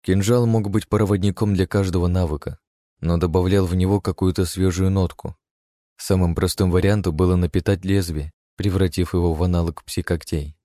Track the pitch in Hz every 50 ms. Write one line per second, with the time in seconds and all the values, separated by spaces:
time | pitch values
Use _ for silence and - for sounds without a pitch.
0 | - - 95 98 95 107 120 123 120 117 113 113 101 101 98 107 - _ 107 104
1 | 107 95 104 95 92 101 92 - 110 104 98 90 92 - - 101 98 95 87 90
2 | 87 87 90 92 90 78 78 76 - - - _ _ _ _ _ _ _ _ _
3 | - 85 85 85 87 87 78 92 90 95 98 98 95 87 90 92 90 92 101 101
4 | - 98 90 - 95 92 87 - 92 85 - 92 95 92 85 92 95 95 98 98
5 | 92 85 - - - - 82 _ _ _ _ _ _ _ _ _ _ _ _ _
6 | - - 98 92 90 85 82 - 92 87 - - 98 90 87 92 90 98 104 107
7 | 90 92 78 76 92 90 90 90 87 85 - 92 - - 101 87 92 95 98 98
8 | 90 85 80 76 73 78 _ _ _ _ _ - 95 101 92 92 95 87 - -
9 | 87 - - 87 87 87 80 76 90 90 87 87 85 82 80 - _ - - -
10 | 87 - 87 80 - - - 78 71 73 - _